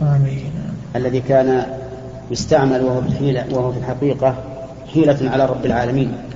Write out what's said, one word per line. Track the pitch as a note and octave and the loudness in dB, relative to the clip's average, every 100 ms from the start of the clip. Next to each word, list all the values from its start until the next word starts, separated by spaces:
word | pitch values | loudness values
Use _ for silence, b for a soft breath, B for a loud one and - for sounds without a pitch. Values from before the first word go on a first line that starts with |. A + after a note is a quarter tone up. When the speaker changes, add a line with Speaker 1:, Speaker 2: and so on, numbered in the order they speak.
Speaker 1:
آمين. | D3+ C#3 C3+ C3+ C#3 D#3 - - - A#2+ | 2 2 2 -2 -6 -8 -8 -10 -6 -4
Speaker 2:
الذي | B2+ B2+ | 0 0
كان | B2+ C3+ C3 C3 - - - - - - - | 4 4 6 2 0 -6 -10 -12 -12 -12 -8
يستعمل | A#2+ - D#3 C3+ C3 | -6 2 4 4 2
وهو | C3 B2 | 2 0
في | - | 0
الحيلة، | - C#3 B2 A#2 | 0 0 0 0
وهو | B2+ B2+ | -2 0
في | C3 | -2
الحقيقة | B2+ B2+ C#3+ B2+ C3 B2+ - - - - - | -4 -2 0 2 0 0 -8 -12 -14 -14 -2
حيلة | D#3+ D3 C3+ C3 | 4 4 4 2
على | C3 C3 | 2 2
رب | B2 B2+ | 0 0
العالمين. | A#2 A#2+ C3+ A#2 - - | 0 0 0 0 -4 -8